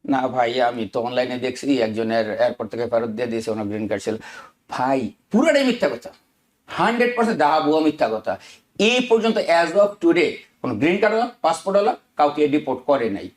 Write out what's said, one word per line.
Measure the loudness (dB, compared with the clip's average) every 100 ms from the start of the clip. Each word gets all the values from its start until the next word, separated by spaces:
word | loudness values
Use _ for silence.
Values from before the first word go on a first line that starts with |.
| -2
"না | -2 -2
ভাই, | -2 -2 0
আমি | 0 -2 -6
তো | -4
অনলাইনে | -2 -2 -4 -4
দেখছি, | -6 -6 -2 0
একজনের | 0 -2 -2 0 -2
এয়ারপোর্ট | -2 -2 -2 -8
থেকে | -6 -2
ফেরত | -2 -2
দিয়ে | -4 -4
দিয়েছে, | -4 -4
ওনার | -4 -4
গ্রিন | -4 -4
কার্ড | -4
ছিল।" | -4 -6 -10 -20 -20 _ _
ভাই, | -4 -2 -2 -4 -10 _
পুরাটাই | 2 4 4
মিথ্যা | 2 0 -2
কথা, | -4 -14 -20 _ _ _ _ _
হান্ড্রেড | -2 0 2 0 2
পার্সেন্ট | 0 2
ডাহা | 2 2
ভুয়া | 2 2
মিথ্যা | 2 2 -2
কথা। | -2 -4 -8 -10 -20 _ 0
এই | 2 2
পর্যন্ত | 2 2 2 0
as | 2 2 4 4
of | 2 2 2
today | 4 2 -2 -16 _
কোনো | -6
গ্রিন | 0 0 2
কার্ড | 2
হলো, | 2 -2 -2
পাসপোর্ট | -2 -2 0 2
হলো, | 2 -2 _ 0
কাউকে | 0 2 2
ডিপোর্ট | 2 -2 -6
করে | 0 0 0
নাই। | -4 -10